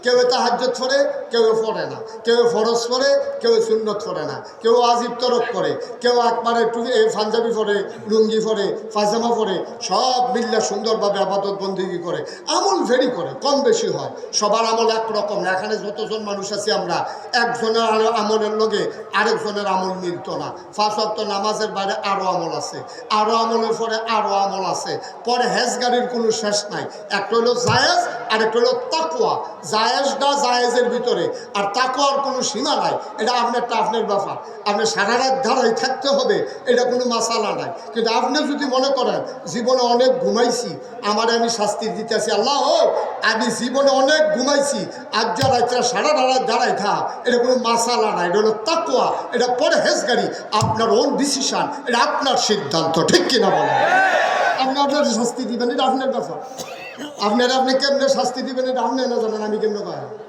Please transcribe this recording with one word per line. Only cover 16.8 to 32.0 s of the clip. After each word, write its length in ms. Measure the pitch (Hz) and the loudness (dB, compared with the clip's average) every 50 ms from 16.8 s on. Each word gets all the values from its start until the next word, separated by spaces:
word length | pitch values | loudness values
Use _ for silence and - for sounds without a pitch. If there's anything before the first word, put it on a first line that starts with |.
| 180 175 170 151 135 - - - - - - | 0 -2 -2 -2 -2 -4 -8 -10 -10 -2 0
একজনের 480 | 233 247 240 - - 226 220 220 226 | 0 0 0 0 -2 -2 0 2 2
আ-, 360 | 226 226 220 220 220 220 233 | 2 2 2 2 2 2 2
আমলের 360 | 220 208 208 220 220 214 208 214 | 2 2 2 2 2 2 0 0
লগে 380 | 220 220 214 202 196 165 - - - - - - | 0 0 0 0 0 -2 -2 -4 -8 -12 -4 -2
আরেকজনের 540 | 196 214 226 226 - 220 214 202 208 202 | 0 2 2 0 0 -2 -4 -4 -2 -2
আমল 260 | 202 185 190 190 190 185 | 0 0 0 0 -2 -4
মিলত 360 | 180 180 175 170 - - 190 | -4 -6 -6 -6 -6 -6 -8
না। 220 | 170 156 147 131 - - - - - | -6 -6 -6 -8 -10 -12 -16 -12 -2
পাঁচ 240 | - 214 214 208 233 | 0 0 0 2 0
ওয়াক্ত 200 | 220 214 214 220 | -2 -2 -2 -4
নামাজের 480 | 214 202 202 196 202 214 208 - 214 | -4 -2 -2 -2 -2 -2 -2 -2 -2
বাইরে 260 | 196 185 196 196 196 214 | -4 -2 -2 -2 -2 -2
আরও 320 | 214 - 202 196 190 185 | -2 -2 -2 -2 0 0
আমল 320 | 185 185 175 170 165 156 | 0 0 0 -2 -4 -4
আছে, 260 | 147 139 - - 143 - - - - 165 - | -6 -6 -8 -10 -12 -12 -12 -14 -16 -4 0
আরও 260 | 220 214 214 214 226 | 2 2 2 4 2
আমলের 380 | 226 226 233 226 226 220 226 220 | 2 2 2 2 0 0 0 0
পরে 220 | - 226 226 220 | -2 -2 -2 -2
আরও 380 | 220 220 226 226 214 202 196 196 | -4 -2 0 0 0 0 0 2
আমল 320 | 196 196 196 196 196 185 | 2 2 0 0 -2 -4
আছে, 340 | 175 160 - - 180 147 - - - - - - | -4 -4 -4 -4 -6 -6 -8 -8 -12 -14 -10 -2
পরে 240 | 233 247 247 - - | -2 0 2 2 2
হেজগারির 580 | 175 202 247 240 - - 247 247 240 240 214 | 2 0 0 0 -2 0 0 2 2 2 0
কোনো 240 | - - 233 226 214 | 0 -2 0 0 0
শেষ 340 | - - - 208 202 - - - | 0 0 0 -2 -2 -2 -2 -4
নাই। 120 | 180 156 131 - - - - - | -6 -6 -8 -8 -10 -14 -8 -4
একটা 260 | 208 196 196 - 220 | -4 -2 -2 0 0
হলো 200 | 233 226 247 247 | 2 2 2 2
জায়েজ, 800 | 165 - 208 226 247 269 320 359 - - - - - - - 220 | 2 2 2 2 4 4 4 2 2 0 -2 -6 -8 -4 -2 0
আর 80 | 220 | 2
একটা 180 | 220 220 226 240 | 2 2 2 2
হলো 120 | 247 254 | 2 2
তাকওয়া। 680 | - - - - 311 320 320 311 - 247 202 165 135 - - - - - - - | 2 0 -2 -4 -2 -2 -2 -2 0 0 0 0 0 -2 -4 -8 -12 -14 -8 -4
জায়েজটা 640 | - 214 226 240 254 277 277 277 214 - 277 277 277 - 247 | 0 0 2 2 2 2 0 0 0 2 0 2 2 2 2
জায়েজের 460 | 247 247 247 247 240 226 247 233 208 | 2 2 2 2 2 2 2 2 2
ভিতরে, 440 | - 240 - 240 208 180 165 - - - - - - | 0 -2 0 0 0 0 0 -2 -4 -6 -10 -6 -4
আর 100 | 202 202 196 - | -4 -2 0 0
তাকওয়ার 460 | 254 254 254 254 269 | 0 0 0 0 2